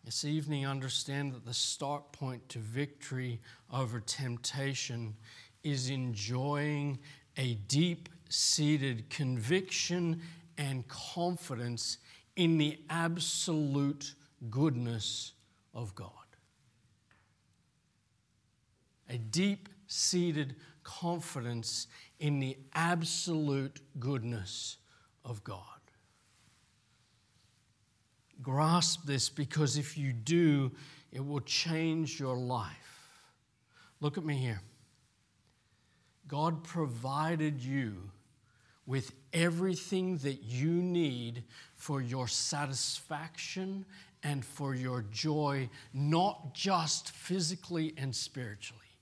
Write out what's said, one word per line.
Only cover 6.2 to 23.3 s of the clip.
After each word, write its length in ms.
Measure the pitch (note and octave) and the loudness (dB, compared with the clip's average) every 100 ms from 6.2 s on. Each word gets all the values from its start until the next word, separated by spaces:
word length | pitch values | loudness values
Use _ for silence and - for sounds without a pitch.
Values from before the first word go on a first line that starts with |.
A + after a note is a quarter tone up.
| G2+ B2+ C#3 D3 D3 D3 C#3+ C3+ - - _ - | -2 0 0 2 2 0 0 -4 -10 -20 _ -2
a 180 | C3 | -2
deep-seated 1600 | A2 G2+ C#3+ F3 E3+ - - - - - - D3+ D3+ C3+ A#2 A2 | -2 2 4 4 2 -8 -20 -4 2 4 4 6 4 2 -2 -4
conviction 1120 | - C#3 B2 A2 F3+ F#3+ - - F3+ E3+ E3 - - - - | -2 0 0 2 2 2 -2 2 2 2 0 -4 -14 -12 -4
and 280 | C#3+ C3 A#2+ | -2 -2 -4
confidence 1120 | - - - F3 F3 - A#2+ A#2+ A#2 - - - - _ - | -10 -8 0 0 0 -4 -4 -2 -2 -4 -6 -10 -20 _ 4
in 200 | E3+ E3 | 6 8
the 220 | D3 - - | 6 2 -4
absolute 1300 | E3 E3 E3 - - - D#3 D3 C#3 C#3+ C#3+ - - - _ A#2 | 0 0 0 0 0 2 2 2 4 2 0 -8 -12 -20 _ -4
goodness 840 | A#2+ D#3 B2 A#2+ A#2 - - - - _ _ _ | 2 4 4 -2 -2 -4 -4 -8 -14 _ _ _
of 220 | A2 A2+ - | -10 -10 -10
God. 160 | F2 - - - _ _ _ _ _ _ _ _ _ _ _ _ _ _ _ _ _ _ _ _ _ _ _ _ _ _ - | -14 -14 -20 -20 _ _ _ _ _ _ _ _ _ _ _ _ _ _ _ _ _ _ _ _ _ _ _ _ _ _ -8
A 100 | B2 | -6
deep-seated 1400 | A2 D#3 G3+ G3 - - - - - F3+ F3 D3+ C3+ - - - | -2 2 4 2 -6 -20 -8 0 2 4 4 2 -2 -6 -16 -20
confidence 1040 | - - E3+ E3+ E3+ C#3 A#2+ A#2 A2+ - - - - - | -16 -4 -2 -2 -4 -4 -2 -2 -4 -6 -8 -14 -20 -2
in 180 | D3+ C#3+ | 0 2
the 180 | C3+ C3+ - | 0 -4 -4
absolute 1040 | D#3 E3 F3 E3+ - F3+ | 2 4 4 2 -2 0